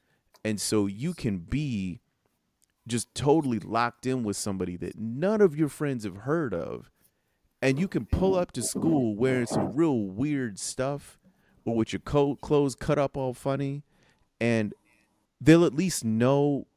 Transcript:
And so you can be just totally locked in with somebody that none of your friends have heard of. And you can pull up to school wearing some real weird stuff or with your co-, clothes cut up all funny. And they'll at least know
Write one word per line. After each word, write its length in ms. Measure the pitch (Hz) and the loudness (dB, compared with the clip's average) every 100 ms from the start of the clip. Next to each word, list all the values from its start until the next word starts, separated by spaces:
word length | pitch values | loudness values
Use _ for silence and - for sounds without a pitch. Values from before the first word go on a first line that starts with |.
| _ _ _ _ | _ _ _ _
And 160 | 107 104 | -6 -4
so 260 | - 107 101 | 0 2 0
you 280 | 101 156 | -2 -6
can 240 | 175 120 95 | -4 -4 -4
be 640 | 82 135 147 107 95 82 _ _ _ _ _ _ _ _ - | -4 -4 -2 -4 -4 -8 _ _ _ _ _ _ _ _ -6
just 260 | 117 - | -6 -6
totally 460 | - 135 160 139 113 | -2 2 2 2 -2
locked 460 | 98 113 120 - 127 | -2 -2 -2 -4 -4
in 180 | 131 | -2
with 120 | 107 101 | -2 -4
somebody 400 | 107 95 92 87 | -4 -4 -6 -6
that 200 | 90 - | -10 -8
none 420 | 110 123 185 214 | -8 -4 0 4
of 160 | 196 147 | 4 4
your 120 | 147 | -2
friends 340 | - 147 127 | -2 -4 -4
have 140 | 104 95 | -6 -6
heard 340 | 120 165 135 | -4 -2 -2
of. 380 | 87 64 58 - _ _ _ _ _ _ _ | -4 -6 -10 -14 _ _ _ _ _ _ _
And 180 | 135 135 | 0 0
you 80 | 190 | 0
can 200 | 160 107 | -4 -2
pull 280 | - 190 | 0 2
up 160 | 185 175 | 2 0
to 100 | - | -4
school 520 | 110 - 160 151 113 | -6 -2 2 2 2
wearing 320 | 104 131 127 113 | 2 2 2 0
some 300 | - 95 120 | -2 -2 0
real 200 | 165 123 | 2 2
weird 580 | 98 95 147 143 120 95 | -2 -2 -2 -2 -4 -8
stuff 640 | - - 131 143 - - _ _ _ _ | -8 -4 -4 -6 -12 -20 _ _ _ _
or 120 | 113 113 | -2 0
with 160 | 113 | 0
your 80 | 92 | -4
co-, 340 | - 143 143 | 0 2 2
clothes 400 | 131 - 147 143 | 0 0 2 2
cut 240 | - - 147 | 0 0 2
up 180 | 139 143 | 0 -2
all 180 | 131 | -6
funny. 500 | 123 139 139 139 143 - _ _ _ _ - | -4 -2 -2 -2 -6 -12 _ _ _ _ -2
And 340 | 117 113 104 - _ _ _ _ _ - | 2 2 0 -6 _ _ _ _ _ 2
they'll 240 | 127 165 | 8 8
at 100 | 165 | 6
least 300 | 135 185 - | 2 -2 -2
know 640 | 113 110 123 143 147 139 - | 0 2 4 4 2 0 -6